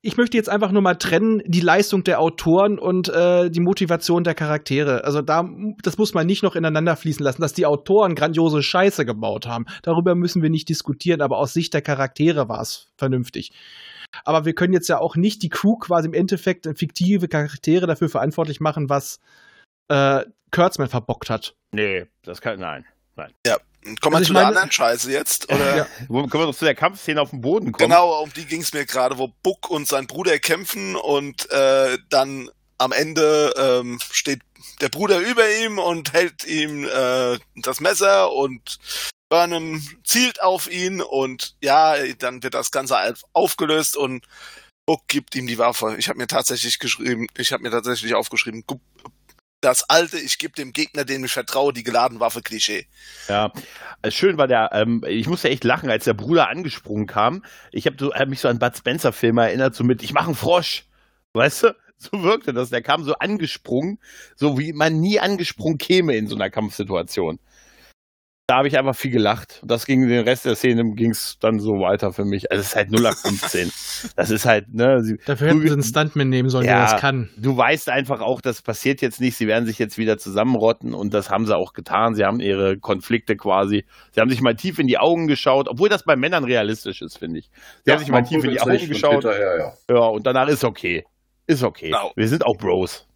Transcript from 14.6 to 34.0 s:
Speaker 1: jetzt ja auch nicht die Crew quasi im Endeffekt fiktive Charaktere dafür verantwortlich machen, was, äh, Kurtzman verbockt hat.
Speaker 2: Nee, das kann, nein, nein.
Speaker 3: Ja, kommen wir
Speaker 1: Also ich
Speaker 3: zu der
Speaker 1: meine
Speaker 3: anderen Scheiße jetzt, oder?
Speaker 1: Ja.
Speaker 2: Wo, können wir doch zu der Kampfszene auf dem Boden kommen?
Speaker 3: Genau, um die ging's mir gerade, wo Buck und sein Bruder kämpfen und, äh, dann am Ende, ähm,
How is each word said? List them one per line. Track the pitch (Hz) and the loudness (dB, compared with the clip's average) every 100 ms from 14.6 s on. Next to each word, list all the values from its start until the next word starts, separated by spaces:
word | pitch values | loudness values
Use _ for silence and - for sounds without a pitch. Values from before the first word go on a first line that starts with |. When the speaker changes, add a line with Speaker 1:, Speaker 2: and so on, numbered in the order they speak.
| 180 | 2
Speaker 1:
jetzt | 180 170 | 2 0
ja | 156 | 0
auch | 160 165 | 0 0
nicht | 202 214 | 0 0
die | 165 | -6
Crew | - 202 226 | 0 0 0
quasi | - 170 160 | 0 0 2
im | |
Endeffekt | 170 185 190 - 175 156 147 | 0 0 0 -2 -4 -6 -6
fiktive | 160 - 180 202 170 | -6 -2 2 2 0
Charaktere | 156 147 139 - 175 175 | -2 -4 -4 0 2 2
dafür | 151 160 | 0 0
verantwortlich | 131 135 165 156 143 | 0 -2 -2 -4 -2
machen, | 156 151 139 | -4 -2 -2
was, | 143 - - _ _ _ _ _ _ _ | -2 -2 -16 _ _ _ _ _ _ _
äh, | 143 139 135 - _ _ | 2 4 2 -2 _ _
Kurtzman | - 175 - 131 | 2 2 2 -2
verbockt | 120 - 117 - | -4 -4 -8 -4
hat. | 110 - _ _ | -6 -8 _ _
Speaker 2:
Nee, | 104 104 95 87 _ | -4 -2 -2 -8 _
das | - 87 | -18 -10
kann, | 120 98 | -8 -8
nein, | 87 69 - _ _ - | -10 -10 -16 _ _ -18
nein. | 73 _ - | -18 _ -2
Speaker 3:
Ja, | 104 _ _ - 110 | -2 _ _ -18 -4
kommen | 156 | 0
wir | 160 | 2
Speaker 1:
Also | |
ich | 165 | 4
Speaker 3:
zu | |
der | 185 | 4
Speaker 1:
meine | 202 202 | 4 4
Speaker 3:
anderen | 190 | 0
Scheiße | - 117 120 127 | 2 2 0 -2
jetzt, | 139 147 - - | -4 -2 -4 -2
oder? | 139 139 139 | 0 2 0
Speaker 1:
Ja. | - - 127 | -2 -8 -4
Speaker 2:
Wo, | 120 143 | -4 -2
können | 151 | 0
wir | 160 | -2
doch | 135 | 2
zu | 160 | 0
der | 127 | 2
Kampfszene | 165 196 - 147 | -2 -2 -4 -2
auf | 139 | -2
dem | 135 | -4
Boden | 123 202 120 | -2 0 0
kommen? | 110 160 | 2 6
Speaker 3:
Genau, | 170 175 156 | 6 6 0
um | 151 | -4
die | 156 160 | -10 -8
ging's | 160 156 | -6 -4
mir | 147 139 | -6 -4
gerade, | 131 127 127 | 0 0 0
wo | 131 _ | -6 _
Buck | 185 196 - | -4 -2 -4
und | 156 143 | -4 -2
sein | 139 131 | -4 -4
Bruder | 147 185 151 | -4 0 0
kämpfen | - 165 196 - 196 180 | 2 -2 -2 -8 -6 -6
und, | - 143 143 139 - | -2 -2 -2 -10 -4
äh, | 139 135 135 131 127 _ | 2 4 4 2 -2 _
dann | 143 135 135 123 _ _ _ | 0 0 -6 -14 _ _ _
am | 127 | 0
Ende, | 123 156 160 151 151 147 - | 0 0 2 4 4 2 2
ähm, | 135 123 123 120 | 2 2 -2 -10